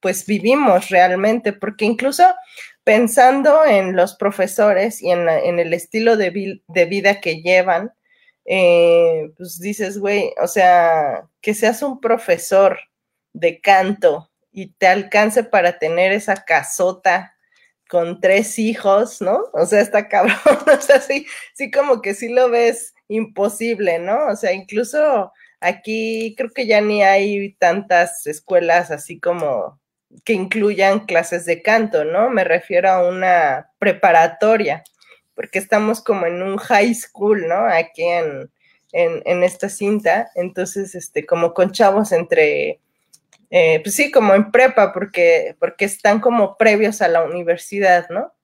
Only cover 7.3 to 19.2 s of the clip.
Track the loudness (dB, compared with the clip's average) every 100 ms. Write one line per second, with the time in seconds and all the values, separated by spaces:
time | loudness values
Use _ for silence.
7.3 | -6 2 2 2 -2 -4 _ _ _ _
8.3 | _ -6 0 4 4 4 4 4 0 -6
9.3 | _ -18 -12 -10 -6 -8 -6 -4 -2 -4
10.3 | -4 -4 2 4 6 4 2 0 -4 -10
11.3 | _ -6 -2 -2 -2 -6 -6 -2 -2 0
12.3 | -2 0 2 2 2 -14 _ _ _ _
13.3 | -4 -4 -2 2 4 2 0 0 0 -8
14.3 | _ _ -18 -18 _ 2 2 0 0 2
15.3 | 0 0 2 2 0 -4 0 0 0 -2
16.3 | -6 0 -2 -2 -4 -4 0 0 0 -4
17.3 | _ _ _ _ _ _ -4 -4 -6 -2
18.3 | -2 -2 -4 -4 -2 0 0 0 -6